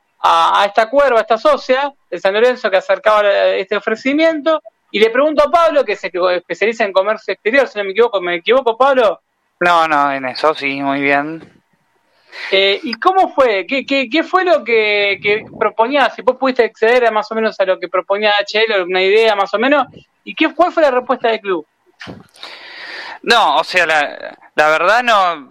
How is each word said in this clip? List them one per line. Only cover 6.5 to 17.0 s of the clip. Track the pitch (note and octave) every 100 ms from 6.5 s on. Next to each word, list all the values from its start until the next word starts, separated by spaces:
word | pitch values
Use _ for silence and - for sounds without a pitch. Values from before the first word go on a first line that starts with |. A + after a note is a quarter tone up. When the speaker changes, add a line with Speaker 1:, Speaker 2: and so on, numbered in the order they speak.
| E3+ G#3 A3+
Speaker 1:
en | G#3
comercio | F#3+ G3 G#3+ -
exterior, | F#3+ G#3 C#4 A3+
si | G#3
no |
me | G3
equivoco, | F#3+ A#3 G3+
¿me | F3+ F3
equivoco, | F#3+ B3+ B3 A3+
Pablo? | C4+ C4 G#3+ D#3+ _ _ _ -
Speaker 2:
No, | F3 E3+ D#3+
no, | D3 C#3+
en | C3+
eso | C3 A#2+ D3+
sí, | D#3 C#3+ C#3
muy | C#3 C#3
bien. | C#3 C#3+ D3+ E3 - _ _ _ _ _ _ _ _ - -
Speaker 1:
Eh, | F#3+ G3 G3+
¿y | D#4
cómo | A3+ F4+ F#4+ F#4
fue? | D4+ B3+ G3 F3+
¿Qué, | C4+
qué, | - C#4 B3+
qué | D4+
fue | D#4+ F#4
lo | F#4 D4+
que, | A3+ A3+ G#3+ G#3 G3+ F#3
que | G#3 G#3+ - -
proponía? | G#3+ G3+ A#3 C#4+ A#3
Si | -
vos | G#3+ B3+
pudiste | C4 B3+
acceder | A3 - A3 B3